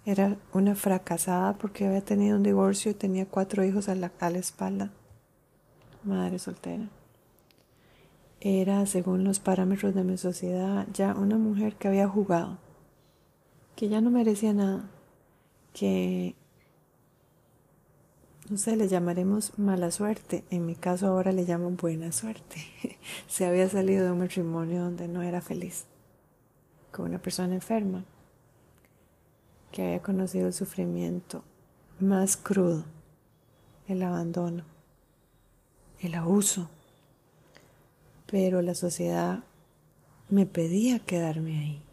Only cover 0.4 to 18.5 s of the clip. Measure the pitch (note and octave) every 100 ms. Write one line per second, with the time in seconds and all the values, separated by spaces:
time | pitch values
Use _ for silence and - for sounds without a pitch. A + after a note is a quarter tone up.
0.4 | - F#3+ G3 G3+ G3 F#3 - E3+ - F3+
1.4 | F#3+ G3+ G#3 G3+ G3 G3 G3 G3+ G3+ G#3
2.4 | G3+ G3 G3 G3 A3 G#3 G3 F#3 G3 G3
3.4 | F#3+ G3+ F#3+ G3+ G3+ F#3 F3 - F3 F3+
4.4 | - - F#3+ G3 G3 - - - _ _
5.4 | _ _ _ _ - - G#3 F#3+ F3+ F3+
6.4 | F#3+ F3+ F3 F3+ G#3+ - _ _ _ _
7.4 | _ _ _ _ _ _ - _ _ _
8.4 | G3+ F#3+ F#3+ G3 G3 F#3 F#3 F#3 F#3+ F#3+
9.4 | - F#3+ F#3 G3 G3+ F#3+ F#3 F#3 F3+ F3
10.4 | F3+ F3+ F#3+ G3+ G3+ F#3+ G3 G3+ G3 A3
11.4 | A3 G#3 G#3+ - G3 G3 G3 G3+ G3+ E3+
12.4 | F3 F#3 - - - _ _ _ _ _
13.4 | _ _ _ - G#3 G#3+ A#3+ A#3+ A3+ G3+
14.4 | G#3+ G3+ G3 F#3+ G3+ - - _ _ _
15.4 | _ _ _ - - F#2 - - - -
16.4 | _ _ _ _ _ _ _ _ _ _
17.4 | _ _ _ _ _ _ _ _ _ -
18.4 | -